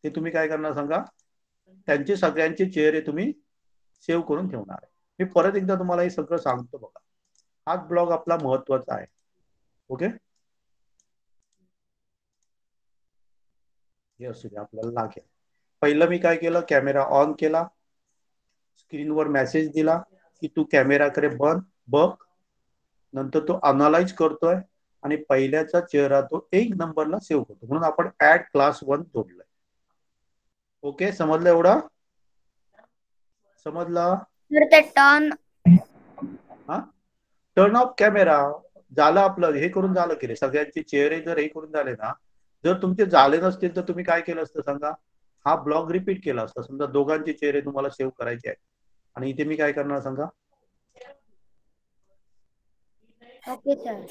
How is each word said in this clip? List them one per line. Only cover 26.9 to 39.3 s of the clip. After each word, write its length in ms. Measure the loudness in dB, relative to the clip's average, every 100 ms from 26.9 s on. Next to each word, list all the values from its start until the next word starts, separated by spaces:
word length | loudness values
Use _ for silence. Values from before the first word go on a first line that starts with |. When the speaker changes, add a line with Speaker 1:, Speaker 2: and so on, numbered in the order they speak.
| -4 -4 -4
Speaker 1:
सेव्ह 240 | -2 -4
करतो, 240 | -4 -14 -6
म्हणून 160 | -2
आपण 260 | -2 -2 -4 _
add 220 | 4 4 2
class 280 | 2 2 0
one 200 | -4 -4
जोडलंय. 400 | -4 -8 -8 -14 -20 _ _ _ _ _ _ _ _ _ _ _ _ _
ओके, 280 | -12 -4 -6
समजलं 380 | -2 0 2 4
एवढं? 300 | 6 6 4 0 _ _ _ _ _ _ _ _ _ _ _ _ _ _ _ _ _ -12
समजलं? 500 | -10 -6 -2 0 -2 -6 _ _
Speaker 2:
तर 140 | 4 8
ते 100 | 6 6 4
turn 360 | 6 6 2 -4 _ _ 8 8 6 _ _ -16 -16 -16 _ -20 -10
Speaker 1:
हा, 100 | -10 -10 _ _ _ _ _ _ 4
Turn 180 | 4 4
off 180 | 0 2
camera 400 | 2 4 4 4 2 -4 -14 _ _
झालं 280 | 2 4 6
आपलं, 340 | 2